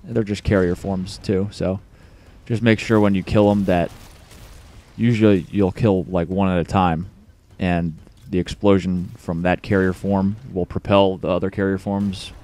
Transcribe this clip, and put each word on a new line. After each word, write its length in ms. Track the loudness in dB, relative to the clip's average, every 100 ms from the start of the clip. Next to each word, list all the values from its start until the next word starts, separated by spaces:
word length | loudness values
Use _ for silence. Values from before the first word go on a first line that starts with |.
They're 180 | -4 -4
just 220 | -4 -4
carrier 300 | 0 2 2
forms 420 | -2 -4 -6 -6 -10
too, 320 | -4 -2 -2
so 300 | -4 -4 -4 -10 -20 -20 -20 -20 -20
just 160 | -6 0
make 180 | 2 2
sure 220 | 2 4
when 140 | 4
you 80 | 2
kill 280 | 0 4 4
'em 140 | 2
that 260 | 2 0 0 -8 -20 -20 -20 -20 -20 -20 -20 -20 -20
usually 520 | -2 0 4 4 4 2
you'll 220 | 0 0
kill, 320 | 2 0 0 -2
like, 180 | -4 -2
one 220 | 0 0
at 80 | 0
a 60 |
time, 420 | 0 0 2 0 -6 -14 -20 _ _ -6
and 360 | -2 0 -2 -8 -20 -20 -6
the 100 | -4
explosion 760 | -4 0 2 2 2 -4 -6 -10
from 240 | -8 -2
that 220 | 0 -2
carrier 320 | 0 0 0
form 420 | -2 -2 0 -2 -4 -8
will 140 | -6 -4
propel 500 | -6 2 4 4 0
the 120 | -2
other 200 | -2 -2
carrier 300 | -2 -2 -2
forms 540 | -4 -4 -4 -6 -14 -18